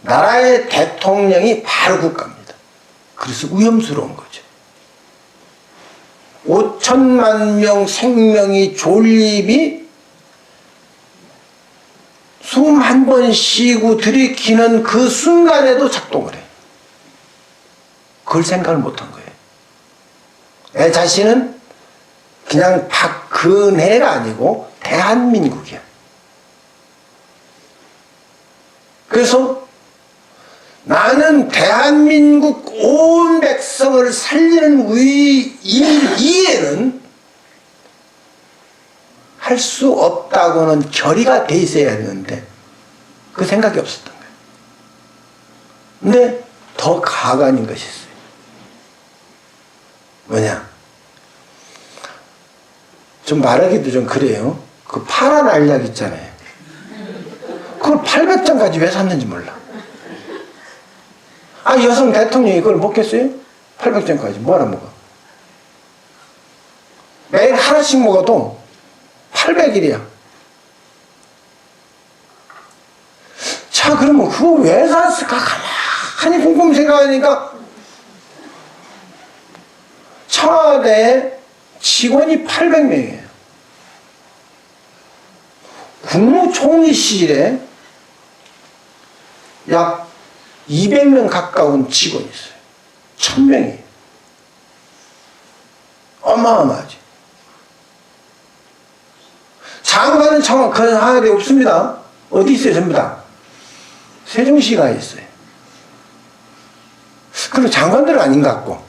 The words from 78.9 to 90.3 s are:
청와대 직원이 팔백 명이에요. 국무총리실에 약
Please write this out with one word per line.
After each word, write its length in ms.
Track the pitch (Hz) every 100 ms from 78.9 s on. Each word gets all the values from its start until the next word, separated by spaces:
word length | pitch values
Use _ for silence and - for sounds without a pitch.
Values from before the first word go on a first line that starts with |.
| - 185 - - - _ - _ _ _ _ _ - -
청와대 1080 | - 302 330 311 277 220 214 226 262 262 - _ _ _ -
직원이 640 | - - 240 269 320 311
팔백 420 | - - 339 320 277
명이에요. 360 | 190 220 220 - _ _ _ _ _ - - _ _ _ _ _ _ _ _ _ _ _ _ _ _ _ _ - - - _ 147
국무총리실에 1500 | 170 226 359 359 - 277 330 320 - - 202 160 139 202 262 - - - _ _ _ _ _ _ _ _ _ _ _ _ _ - - - - -
약 380 | 165 170 - - - -